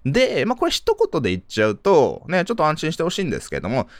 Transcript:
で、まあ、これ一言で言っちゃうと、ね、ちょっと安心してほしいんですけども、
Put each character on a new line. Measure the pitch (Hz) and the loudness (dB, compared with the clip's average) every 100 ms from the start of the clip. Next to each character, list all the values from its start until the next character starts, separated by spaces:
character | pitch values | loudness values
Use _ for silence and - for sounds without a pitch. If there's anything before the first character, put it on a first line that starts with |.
| 135 | -2
で、 | 185 254 202 165 | 0 2 0 -2
ま | |
あ、 | 254 | 0
こ | 330 | -2
れ | |
一 | - - 440 | 0 -2 0
言 | 415 165 | 0 0
で | 92 | -2
言 | 92 | -4
っ | - | -4
ち | - | 0
ゃ | 110 | 0
う | 101 | 2
と、 | 196 175 113 55 143 | 4 4 4 0 -4
ね、 | 185 180 | -2 -2
ち | |
ょ | |
っ | 226 | 0
と | 156 | 0
安 | 156 | 0
心 | 156 | -4
し | 165 | -2
て | |
ほ | 170 | -4
し | 190 | -2
い | 180 | -4
ん | |
で | 76 | -4
す | - | -6
け | 71 | -8
ど | 82 | -4
も、 | 123 - - | -4 -4 -10